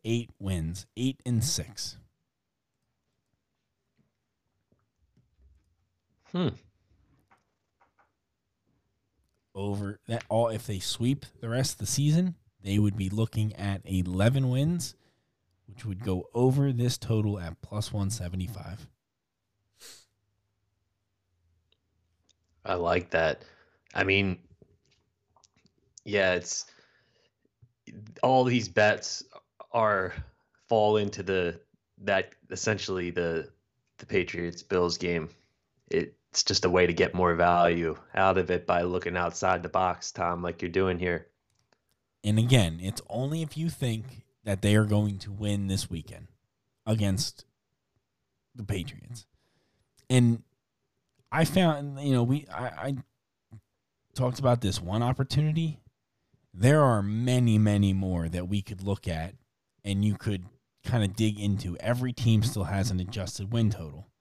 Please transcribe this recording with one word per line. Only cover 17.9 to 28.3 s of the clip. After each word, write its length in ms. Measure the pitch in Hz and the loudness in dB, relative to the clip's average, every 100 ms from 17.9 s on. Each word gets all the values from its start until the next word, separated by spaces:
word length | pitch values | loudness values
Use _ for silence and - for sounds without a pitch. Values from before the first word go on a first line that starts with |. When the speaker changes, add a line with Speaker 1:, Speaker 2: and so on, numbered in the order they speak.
Speaker 1:
one 160 | 107 98 | -4 -4
seventy-five. 760 | - 90 92 90 107 78 98 - _ _ _ _ _ _ _ _ _ - - _ _ _ _ _ _ _ _ _ _ _ _ _ _ _ _ _ _ _ _ _ _ _ _ _ _ 101 | -4 -6 -6 -6 -8 -14 -14 -18 _ _ _ _ _ _ _ _ _ -20 -20 _ _ _ _ _ _ _ _ _ _ _ _ _ _ _ _ _ _ _ _ _ _ _ _ _ _ -4
Speaker 2:
I 80 | |
like 380 | 90 85 85 - | -2 0 0 0
that. 320 | 82 80 71 - _ _ _ _ | 0 2 0 -8 _ _ _ _
I 100 | - | -2
mean, 360 | 95 98 98 90 - _ _ _ _ _ _ _ _ _ _ _ _ _ _ - | 2 2 2 -4 -10 _ _ _ _ _ _ _ _ _ _ _ _ _ _ -20
yeah, 300 | - 101 95 | -4 0 2
it's, 320 | 90 85 - - _ _ _ _ _ _ _ _ _ _ _ - 107 107 - | 0 -2 -10 -10 _ _ _ _ _ _ _ _ _ _ _ -20 -20 -18 -2
all 200 | 127 | 4